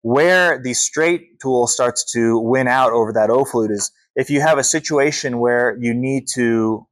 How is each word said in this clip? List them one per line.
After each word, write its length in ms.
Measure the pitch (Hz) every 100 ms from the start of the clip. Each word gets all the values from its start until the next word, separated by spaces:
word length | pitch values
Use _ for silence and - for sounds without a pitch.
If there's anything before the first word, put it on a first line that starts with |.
Where 580 | 113 127 165 185 180 131
the 100 | 127
straight 640 | 120 - - 160 170 - _
tool 280 | 135 127 120
starts 440 | - 123 120 -
to 260 | 120 117 113
win 300 | 113 131 127
out 240 | 127 131
over 200 | 117 110
that 160 | 113 107
O 160 | 123
flute 260 | 135 123 110
is 220 | 104 - _ _
if 160 | - 135
you 100 | 143
have 160 | 151 151
a 80 |
situation 760 | 131 160 - 147 143 147 139 123
where 380 | 120 120 120 113
you 140 | 120
need 320 | 120 131 135 131 -
to 500 | 117 113 110 110 -